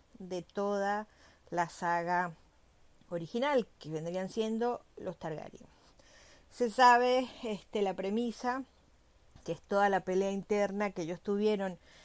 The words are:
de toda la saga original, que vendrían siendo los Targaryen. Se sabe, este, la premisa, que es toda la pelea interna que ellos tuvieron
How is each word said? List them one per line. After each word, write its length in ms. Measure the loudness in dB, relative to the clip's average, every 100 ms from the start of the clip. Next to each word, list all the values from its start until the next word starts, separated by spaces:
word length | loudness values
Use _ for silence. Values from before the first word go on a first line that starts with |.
| _ -18
de 240 | -8 -8
toda 640 | -6 -4 -2 0 0 -2 -4 -18 -20 -20 -6
la 180 | -2 -2
saga 680 | -2 0 0 2 0 0 -6 -20 _ _ _ -20 -20 -10
original, 580 | -8 -4 -2 2 0 0 -10
que 100 | -8
vendrían 400 | -6 -4 -6 -4
siendo 560 | -4 -2 -2 -2 -4 -10 -12
los 200 | -10 -8
Targaryen. 500 | -8 -8 -10 -16 -20 -20 -20 -20 -20 -20 -20 -20 -20
Se 180 | -4 -2
sabe, 580 | 6 8 8 6 2 0 -8
este, 380 | -8 -8 -6 -2
la 140 | -2 -2
premisa, 680 | -2 -2 -2 -4 -4 -4 -8 _ _ -20 _ _ -20 -16
que 100 | -8
es 80 | -8
toda 280 | -2 2 4
la 120 | 2
pelea 300 | 0 0 0
interna 600 | -2 -2 0 0 0 -4
que 120 | -4
ellos 180 | -6 -6
tuvieron 580 | -4 2 2 2 -2 -6 -16 -20